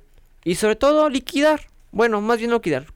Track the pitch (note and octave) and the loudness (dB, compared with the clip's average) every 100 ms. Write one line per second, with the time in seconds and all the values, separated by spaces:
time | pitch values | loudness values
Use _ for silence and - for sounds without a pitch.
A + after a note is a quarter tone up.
0 | - - _ _ E3 F3+ G#3+ G#3+ C#4 D4+ | -20 -20 _ _ -6 -2 -2 2 2 2
1 | D4+ B3+ - C4+ D4+ D4+ - _ _ F#3+ | 2 -2 -4 0 2 0 -4 _ _ -2
2 | A#3 G#3 G#3+ A#3 A#3 A#3 F3+ C3 D3 | 0 0 0 -2 0 -2 -2 -4 -6